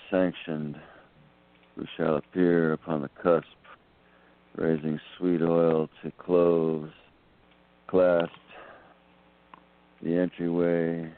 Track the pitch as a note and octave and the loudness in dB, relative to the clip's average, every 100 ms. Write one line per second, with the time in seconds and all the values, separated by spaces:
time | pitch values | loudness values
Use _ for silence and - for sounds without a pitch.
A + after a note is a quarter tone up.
0 | - F#2 F2+ E2 - D#2 D2+ C#2+ - - | -2 0 0 -2 -8 -8 -8 -10 -16 -20
1 | - _ - _ _ _ _ - - - | -20 _ -20 _ _ _ _ -16 -12 -4
2 | E2 D2+ - F#2 F2+ E2+ D#2+ D#2 - D#2+ | -2 -2 -2 0 2 2 2 -2 -4 -6
3 | C#2 - F#2 E2 D2+ - - - _ _ | -6 -4 2 2 0 -16 -20 -20 _ _
4 | _ _ _ _ _ - E2+ D#2+ D#2 D#2 | _ _ _ _ _ -4 -2 0 -2 -6
5 | - - F2+ E2+ E2 E2+ E2 D#2+ D#2 - | -8 -6 0 0 2 4 4 2 -2 -8
6 | D#2 - - F2 F2 E2+ D#2+ D#2+ D#2 - | -16 -12 0 2 4 4 0 -2 -8 -16
7 | _ _ _ _ _ _ _ _ - F#2 | _ _ _ _ _ _ _ _ -4 2
8 | F2+ F2 E2+ - - - - - - _ | 4 2 0 -6 -20 -20 -20 -20 -20 _
9 | _ _ _ _ _ - _ _ _ _ | _ _ _ _ _ -20 _ _ _ _
10 | E2 E2+ F2+ - E2+ E2+ F2 E2+ E2 E2+ | -4 0 -2 -2 -4 0 0 0 -2 -4
11 | E2 | -8